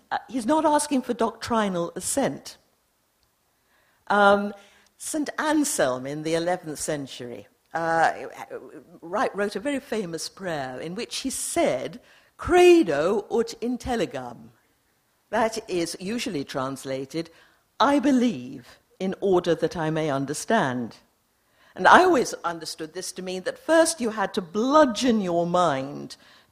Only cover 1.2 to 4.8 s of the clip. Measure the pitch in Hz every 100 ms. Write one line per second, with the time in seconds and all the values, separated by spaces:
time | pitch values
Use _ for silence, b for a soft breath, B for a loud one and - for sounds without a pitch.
1.2 | 226 - - 226 208 180 170 - - -
2.2 | 214 139 - - _ _ _ _ _ _
3.2 | _ _ _ _ _ _ _ _ - 202
4.2 | 202 202 208 B B B